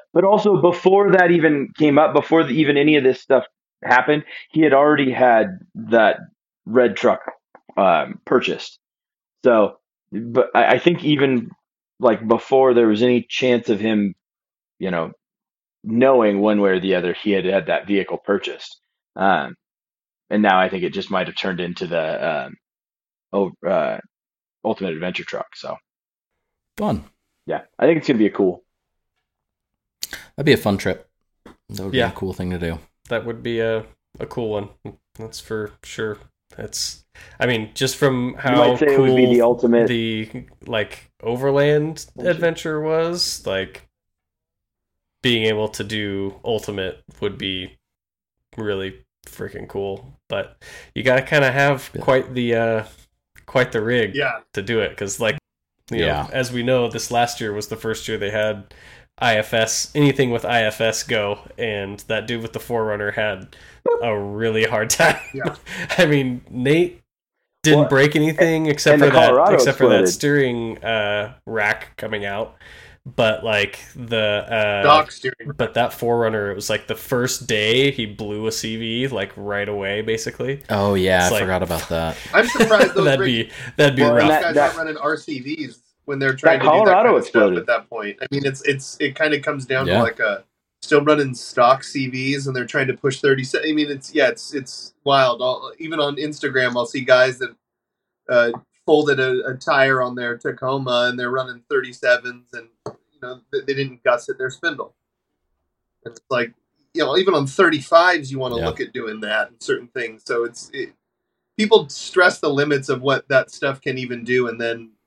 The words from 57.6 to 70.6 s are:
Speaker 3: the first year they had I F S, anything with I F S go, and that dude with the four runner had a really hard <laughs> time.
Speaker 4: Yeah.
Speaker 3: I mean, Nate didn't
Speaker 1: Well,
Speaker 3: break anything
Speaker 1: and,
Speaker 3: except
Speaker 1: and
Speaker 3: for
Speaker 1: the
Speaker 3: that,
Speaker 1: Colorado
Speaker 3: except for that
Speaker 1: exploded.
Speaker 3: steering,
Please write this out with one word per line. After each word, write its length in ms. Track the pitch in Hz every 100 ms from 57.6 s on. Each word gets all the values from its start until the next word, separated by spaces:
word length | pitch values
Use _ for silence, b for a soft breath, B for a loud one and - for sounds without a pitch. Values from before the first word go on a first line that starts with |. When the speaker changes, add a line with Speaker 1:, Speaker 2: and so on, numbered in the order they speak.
| 104
Speaker 3:
the 80 | 110
first 320 | 113 110 -
year 100 | 110
they 140 | 101
had 420 | 107 107 104 101 b b b b -
I 200 | 123 107
F 160 | -
S, 380 | 113 110 - - 147
anything 360 | 143 139 127
with 120 | 117
I 200 | - 120
F 180 | 110 -
S 220 | 113 -
go, 360 | - 113 101 101 - -
and 420 | 117 101 98 101 -
that 200 | 110 110
dude 140 | 117
with 100 | 113
the 60 | 113
four 240 | - 120 110
runner 260 | 104 104
had 440 | 110 107 95 98 b b b - 117
a 160 | 120 104
really 480 | 101 104 113 110 110
hard 240 | 110 113
<laughs> 100 | -
time. 200 | 165 - -
Speaker 4:
Yeah. 220 | 135 151 - - 185 B -
Speaker 3:
I 80 | 165
mean, 360 | 143 131 123 -
Nate 520 | 127 131 160 175 - _ _ _ _ _ _
didn't 160 | 151 147
Speaker 1:
Well, 80 | 139
Speaker 3:
break 260 | 135 147 156
anything 480 | 156 151 165 160
Speaker 1:
and, 80 | 156
Speaker 3:
except 240 | 147 156 147
Speaker 1:
and 60 |
Speaker 3:
for 20 | 143
Speaker 1:
the 60 |
Speaker 3:
that, 140 | 151 -
Speaker 1:
Colorado 260 | 127 185
Speaker 3:
except 240 | 170 127 131
for 100 | 127
that 120 | 98
Speaker 1:
exploded. 80 | 92
Speaker 3:
steering, 720 | 90 147 143 131 117